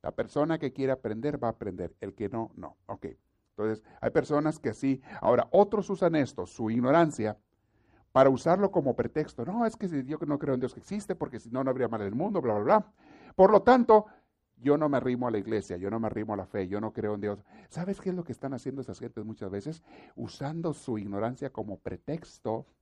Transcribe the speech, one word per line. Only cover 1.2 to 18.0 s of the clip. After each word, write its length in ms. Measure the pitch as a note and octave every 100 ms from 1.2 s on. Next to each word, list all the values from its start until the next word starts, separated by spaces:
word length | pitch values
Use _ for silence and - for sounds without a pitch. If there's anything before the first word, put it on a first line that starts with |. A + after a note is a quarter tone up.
| C#3+ D3
va 60 | A#2+
a 20 |
aprender, 440 | A2 G#2 F2+ F2 _
el 120 | G2+ -
que 140 | G2+
no, 220 | A2+ A2+ -
no. 220 | E2+ _ -
Ok, 200 | G2 - - _ _ _ -
entonces 260 | G#2+ A2 _ -
hay 100 | B2
personas 480 | D#3+ D#3+ D3 D3+ D3
que 140 | A#2+
sí. 280 | G#2 C3+ C3+ - G2+
Ahora, 260 | - B2 -
otros 380 | F3+ G3+ G#3+ G3
usan 260 | F#3+ F3 D#3+
esto, 300 | B2+ - F2+
su 240 | - A2
ignorancia, 680 | A#2 B2 D#3+ D#3+ C3+ G#2+ G#2+ _ _ _ _ _ _ _
para 180 | C3 C3+
usarlo 400 | B2+ E3 F#3 G3
como 260 | F#3+ C3+ A#2+
pretexto. 500 | A#2 D#3 D#3 - E3
No, 200 | A3 A3+
es 100 | A3+
que 120 | F#3+
si 160 | D3+
yo 140 | B2+ D3+ D3+
no 120 | C#3+
creo 160 | C#3+
en 60 | B2+
Dios 140 | B2+
que 80 | -
existe, 340 | - G#3 G3+ F3+
porque 240 | D3 A2+
si 100 | A#2
no, 140 | B2+
no 60 | C3+
habría 180 | C3 A#2
mal 140 | A2+
en 60 | G2
el 80 | A#2
mundo, 260 | F#3+ G3+
bla, 140 | C3 G#2
bla, 80 |
bla. 300 | A2+ G#3+ - _ - - - -
Por 160 | F#3+
lo 100 | G#3
tanto, 460 | G3 B3+ A#3 G#3+ G#3+ - _ _ _ _
yo 200 | B2+ D3
no 120 | D#3
me 80 | C3+
arrimo 300 | B2+ B2 B2
a 40 |
la 60 | A2
iglesia, 400 | G2 A2 - F2
yo 120 | G2
no 100 | A2+
me 80 | A2
arrimo 260 | A2 G#2+
a 40 | G#2
la 80 | F#2
fe, 220 | G#2 F#2
yo 140 | G2+
no 100 | G#2+
creo 240 | - G#2 G#2
en 60 |
Dios. 220 | G#2 G2+ _ - -
¿Sabes 300 | - F3+ G3